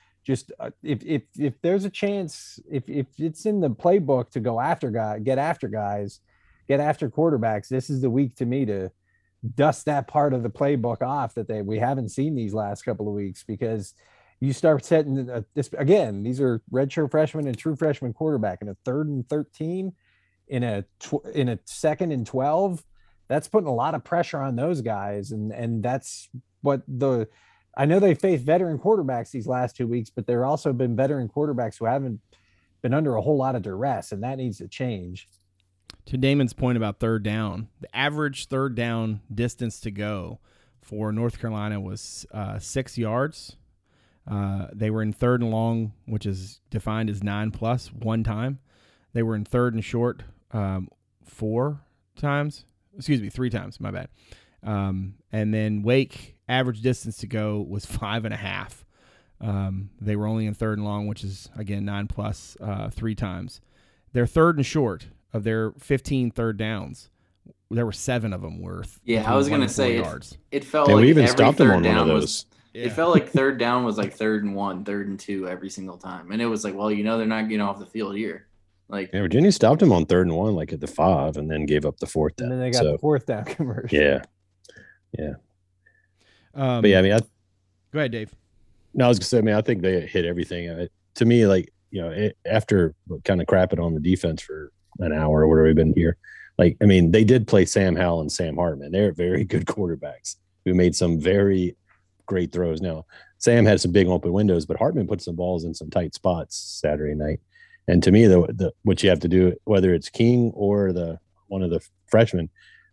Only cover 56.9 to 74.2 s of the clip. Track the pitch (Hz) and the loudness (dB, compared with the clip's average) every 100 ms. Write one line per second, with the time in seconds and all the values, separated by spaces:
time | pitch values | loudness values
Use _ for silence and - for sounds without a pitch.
56.9 | 123 - - 104 110 107 104 87 101 - | -2 -6 -12 -8 -4 -4 -4 -6 -8 -8
57.9 | - 104 113 107 107 95 95 98 - _ | -8 -6 -4 -6 -8 -8 -10 -10 -18 _
58.9 | _ _ _ _ _ 107 98 95 95 101 | _ _ _ _ _ -6 -4 -4 -6 -10
59.9 | - 104 104 104 110 107 104 110 104 104 | -8 -4 -2 -2 -2 -4 -4 -4 -4 -4
60.9 | 104 104 98 98 98 - - 104 101 101 | -4 -6 -8 -10 -12 -14 -12 -8 -6 -6
61.9 | 101 101 - 104 - - - 104 101 104 | -6 -6 -6 -6 -8 -14 -12 -8 -6 -8
62.9 | - 113 107 101 90 92 - _ _ _ | -6 -6 -4 -6 -8 -12 -16 _ _ _
63.9 | _ _ 123 120 160 165 156 131 156 123 | _ _ 0 2 4 4 4 0 0 -2
64.9 | 85 - - _ 113 107 110 110 - - | -4 -12 -20 _ -6 -2 -2 -4 -6 -2
65.9 | 135 - 135 123 - 113 104 110 107 71 | -2 0 -2 -2 -2 -4 -4 -6 -6 -10
66.9 | 71 - _ _ _ - _ _ 113 117 | -14 -20 _ _ _ -20 _ _ -2 -2
67.9 | - - 123 113 92 95 85 90 87 98 | -4 -4 -2 -2 -6 -8 -10 -10 -10 -12
68.9 | - 123 113 110 131 139 147 120 - 127 | -10 -2 0 2 2 2 2 0 0 0
69.9 | 117 82 76 - - _ 139 - 151 147 | 0 -2 -8 -14 -20 _ -6 -2 2 6
70.9 | 104 123 156 120 - 117 147 127 92 85 | 8 10 8 6 6 6 8 6 6 4
71.9 | 87 82 76 - - - _ _ 113 120 | 4 4 2 0 -4 -10 _ _ -8 -4
72.9 | 113 165 160 - 139 135 131 120 123 120 | 0 4 4 4 2 2 2 0 0 0
73.9 | 104 98 - | -2 -4 -2